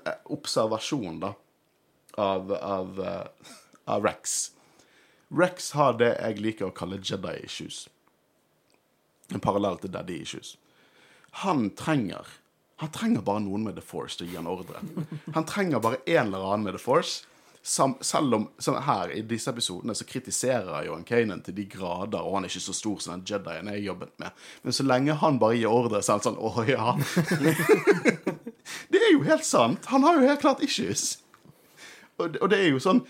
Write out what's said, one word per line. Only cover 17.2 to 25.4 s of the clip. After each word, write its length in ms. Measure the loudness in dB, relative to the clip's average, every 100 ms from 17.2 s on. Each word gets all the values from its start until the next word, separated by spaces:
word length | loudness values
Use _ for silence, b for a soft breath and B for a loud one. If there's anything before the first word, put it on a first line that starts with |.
| b b b b -6
Sam-, 300 | 2 2 0
selv 320 | -2 0 2 2
om, 100 | 0 -4
som 160 | -2 -2
her 260 | 0 0 -2 -6
i 60 |
disse 240 | -4 -4 -4
episodene 460 | -2 -4 -4 -6 -8
så 80 | -8
kritiserer 800 | -10 -6 -2 0 0 -2 -6 -6
jo 80 | -8
han 80 | 0
Kanan 340 | 2 2 -4
til 140 | -8 -8
de 80 | -10
grader, 480 | -8 -6 -4 -4 -4
og 160 | -2 -2
han 80 |
er 80 | -4
ikke 140 | -8 -8
så 100 | -6
stor 240 | -6 -6
som 140 | -8 -10
den 80 | -6
Jedien 460 | -6 -6 -10 -8
jeg 140 | -6 -6
jobbet 240 | -8 -12 -12
med. 160 | -14 -14 B B
Men 140 | -6 0
så 80 |
lenge 320 | 2 4 2 4
han 240 | 4
bare 160 | 6